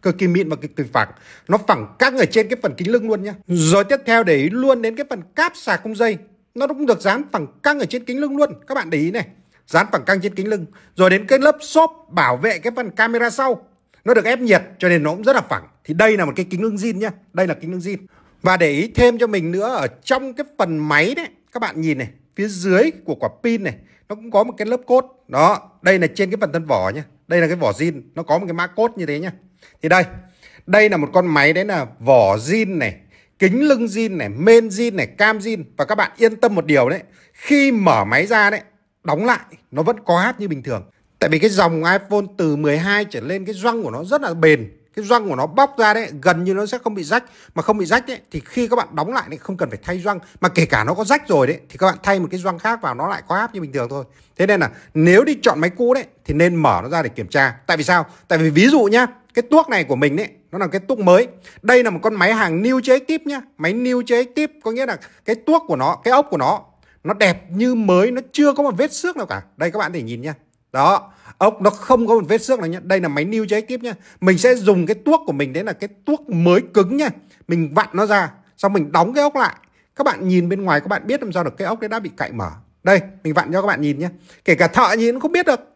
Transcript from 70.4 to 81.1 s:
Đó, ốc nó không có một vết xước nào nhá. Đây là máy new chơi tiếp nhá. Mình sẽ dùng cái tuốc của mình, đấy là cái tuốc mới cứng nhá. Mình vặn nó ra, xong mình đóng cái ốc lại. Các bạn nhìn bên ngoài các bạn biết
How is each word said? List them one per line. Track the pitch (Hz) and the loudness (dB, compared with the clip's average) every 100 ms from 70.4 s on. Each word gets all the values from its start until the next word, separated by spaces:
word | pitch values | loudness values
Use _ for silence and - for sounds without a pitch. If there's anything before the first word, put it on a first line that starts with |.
| _ _ _ | _ _ _
Đó, | 127 170 - - _ - - | 2 2 2 -2 _ -20 0
ốc | 202 214 | 0 4
nó | 190 | 0
không | 196 - 254 226 | 0 2 2 4
có | |
một | 226 156 | 0 2
vết | 220 | -2
xước | 226 254 | 0 -2
nào | 170 | -2
nhá. | 175 | -8
Đây | 175 190 | -2 -2
là | 170 | 0
máy | 143 | -4
new | 165 220 208 | -4 -4 -2
chơi | 208 | -4
tiếp | 214 247 | -4 -8
nhá. | 240 196 _ _ | -8 -12 _ _
Mình | 185 185 | 2 4
sẽ | 240 | 4
dùng | 254 196 190 160 | 4 4 2 2
cái | |
tuốc | 220 - 311 320 | -2 2 2 0
của | |
mình, | 143 143 | -4 -4
đấy | 139 | -4
là | 208 | -6
cái | 190 202 _ | -8 -12 _
tuốc | - 302 - | -6 -6 -2
mới | 180 170 180 - | 0 4 4 4
cứng | 214 185 269 | 2 2 0
nhá. | 302 - _ _ - | -2 -4 _ _ -4
Mình | 170 156 | -2 0
vặn | 156 214 | 0 0
nó | 185 208 | -2 0
ra, | 208 165 - _ _ | 0 0 -8 _ _
xong | 196 | -2
mình | 202 147 | 0 0
đóng | 160 175 | 2 2
cái | 269 | 2
ốc | 294 294 | 0 2
lại. | 226 - _ _ _ _ | -2 -2 _ _ _ _
Các | |
bạn | 285 - 185 | -2 -2 0
nhìn | 185 175 | 0 0
bên | 190 | -4
ngoài | 190 147 | 0 -2
các | 147 | -2
bạn | 202 | -6
biết | 196 | -4